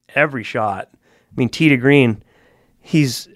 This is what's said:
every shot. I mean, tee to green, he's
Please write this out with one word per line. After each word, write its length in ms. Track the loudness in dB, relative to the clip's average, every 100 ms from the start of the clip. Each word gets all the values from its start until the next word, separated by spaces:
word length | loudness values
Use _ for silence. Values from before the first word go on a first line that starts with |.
| _
every 280 | -2 -2 -2
shot. 480 | -8 -4 -4 -6 -12
I 40 | _ _ _ _ -4
mean, 120 | -4
tee 200 | 0 2
to 60 | 2
green, 440 | 2 2 2 0 -8 _ _ _ _ _
he's 460 | -2 0 0 -2 -10